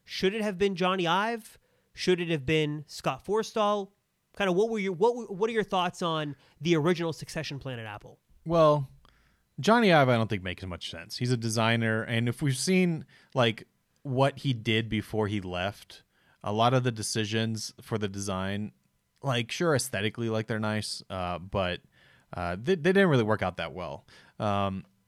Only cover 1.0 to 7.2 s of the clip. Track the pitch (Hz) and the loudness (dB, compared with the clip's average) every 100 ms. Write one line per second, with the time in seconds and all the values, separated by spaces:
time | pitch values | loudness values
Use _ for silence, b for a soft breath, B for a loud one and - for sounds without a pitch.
1 | 170 175 214 233 - - _ _ _ - | 2 2 0 -4 -10 -20 _ _ _ -6
2 | - 180 170 160 131 156 151 151 147 - | 0 2 2 -2 0 0 0 -2 -10 -8
3 | 170 131 - 208 214 - 208 208 196 _ | -6 -6 -4 -2 -2 0 0 0 -4 _
4 | _ _ _ - 196 180 226 226 190 170 | _ _ _ -4 0 2 2 0 -2 2
5 | 220 240 226 185 220 226 202 190 180 - | 2 0 -6 -4 -2 0 0 0 -2 -2
6 | 175 160 151 139 b b 151 170 151 170 | -4 -2 -4 -8 b b 2 4 4 2
7 | 170 151 | -2 -6